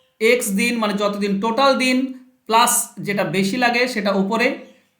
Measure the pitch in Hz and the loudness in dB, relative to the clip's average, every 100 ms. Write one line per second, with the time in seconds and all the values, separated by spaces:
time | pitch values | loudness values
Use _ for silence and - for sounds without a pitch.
0 | _ - 220 240 214 196 233 233 208 202 | _ -2 2 2 2 0 0 0 -2 0
1 | 208 202 202 196 226 226 277 254 254 254 | -2 -2 -2 -2 -2 2 2 2 2 0
2 | 262 - - _ - 220 240 - - - | -2 -8 -20 _ 0 2 2 0 -4 -10
3 | 160 196 175 180 196 247 240 233 247 226 | -6 -2 -2 0 0 0 0 2 0 -2
4 | 202 190 196 226 247 - - - _ _ | -2 0 0 0 0 -2 -12 -20 _ _